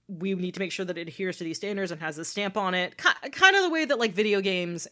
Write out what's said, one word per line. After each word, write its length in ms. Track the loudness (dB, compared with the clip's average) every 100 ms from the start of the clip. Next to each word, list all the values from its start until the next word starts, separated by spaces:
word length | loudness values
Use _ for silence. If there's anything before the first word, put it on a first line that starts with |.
| -14
we 280 | -6 -2
need 200 | -2 -2
to 60 | -4
make 100 | -4
sure 120 | -4
that 140 | -4 -4
it 100 | -8
adheres 300 | -4 -4 -4
to 60 |
these 120 | -6 -6
standards 340 | -4 -2 -4
and 100 | -4
has 160 | -6 -6
a 60 |
stamp 320 | -6 -4 -2 -2
on 160 | 0
it." 240 | 0 -2 0
Ki-, 320 | 0 0 -4
kind 260 | 4 6 8
of 60 |
the 80 | 4
way 140 | 2 2
that, 120 | 2
like, 140 | 2
video 280 | 2 2 4
games 420 | 2 0 -2 -6 -8